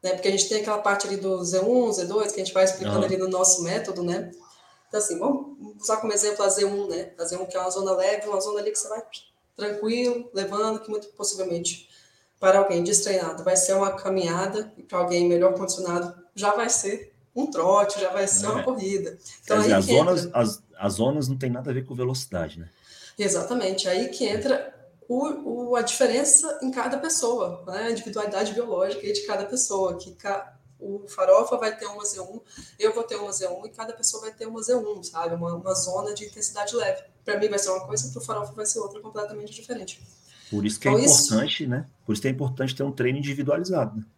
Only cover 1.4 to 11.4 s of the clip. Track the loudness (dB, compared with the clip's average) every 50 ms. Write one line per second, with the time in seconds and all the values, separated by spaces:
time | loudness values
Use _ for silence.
1.4 | -2 0 2 2 4 4 4 4 4 4 2 -2 -2 0 0 0 0 0 -2 -4
2.4 | -4 0 4 4 4 4 4 0 -2 0 2 2 2 2 2 0 0 0 2 2
3.4 | 4 4 4 2 0 -2 -2 -4 -4 -4 -6 -4 -2 -2 -2 -4 -4 -8 -12 -18
4.4 | -20 -20 -20 _ _ _ _ _ _ _ -4 -2 -2 -2 -2 -2 0 0 0 0
5.4 | -2 -8 -14 -16 -16 -18 -16 -10 -2 -2 0 0 0 0 0 0 0 0 0 2
6.4 | 2 2 2 2 2 0 0 -2 -4 -4 -4 -6 -6 -8 -8 -8 -6 -6 -4 -6
7.4 | -8 -6 -4 -4 -4 -2 -2 -2 0 0 2 2 2 2 2 0 -2 -2 -2 -2
8.4 | -2 -2 -2 -2 -2 -2 -2 -4 -4 -4 -6 -10 -10 -12 -16 -20 -20 _ _ _
9.4 | _ _ _ -8 -6 -6 -4 -2 -2 -2 0 0 0 0 0 -2 -6 -6 -6 -6
10.4 | -4 -4 -2 0 0 0 0 -4 -6 -6 -8 -8 -8 -10 -12 _ -6 -4 -2 -2